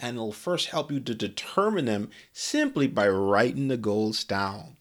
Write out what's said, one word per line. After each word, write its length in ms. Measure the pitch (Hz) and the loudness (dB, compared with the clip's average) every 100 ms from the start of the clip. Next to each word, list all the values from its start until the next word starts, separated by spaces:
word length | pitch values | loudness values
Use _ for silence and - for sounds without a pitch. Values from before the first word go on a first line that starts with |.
and 160 | 120 120 | -8 -6
it'll 160 | 110 | -6
first 360 | - 175 175 - | -6 -4 -2 -2
help 240 | 165 147 | -4 -4
you 80 | 139 | -4
to 140 | 123 | -4
determine 720 | 107 101 - - - 214 196 123 | -4 -6 -6 -2 0 2 2 2
them 240 | 101 107 - - | 0 -2 -12 -18
simply 540 | - - 294 285 277 139 | -10 -2 0 0 2 2
by 220 | - 202 | 4 4
writing 600 | 190 196 202 123 139 135 | 4 4 4 4 2 -2
the 80 | 123 | 0
goals 480 | 107 107 107 107 | 0 2 0 -2
down. 520 | - 98 98 104 - - | -4 -2 -2 -6 -14 -12